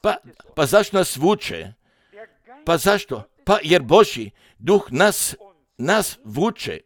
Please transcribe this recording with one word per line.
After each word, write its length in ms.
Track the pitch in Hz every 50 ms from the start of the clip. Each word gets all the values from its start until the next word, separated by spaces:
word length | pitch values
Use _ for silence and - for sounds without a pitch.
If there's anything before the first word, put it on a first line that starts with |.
Pa, 140 | - 208 190 - _ - - _ - _ _
pa 100 | - 156
zašto 320 | 131 156 202 208 - - 196
nas 200 | 180 - - 131
vuče? 560 | 139 180 214 208 - - 95 82 80 95 110 _ _ _ _ _ _ _ _ 202 226 _ _ _ _ _ 247 - _
Pa 120 | - 170 160
zašto? 460 | - 196 202 202 - _ 135 110 104 _ _ _ _
Pa 140 | - 202 - -
jer 180 | 156 170 180
Božji 500 | 135 110 156 208 220 208 - 123 110 104 _ _ _ _ _ _
duh 320 | 110 127 202 202 - -
nas, 440 | 127 131 185 208 190 - - - - - - 196 190 _ _ _ _ _
nas 400 | 117 147 196 220 196 - - _ _
vuče 560 | 107 107 131 170 226 - - - 120 85 78 _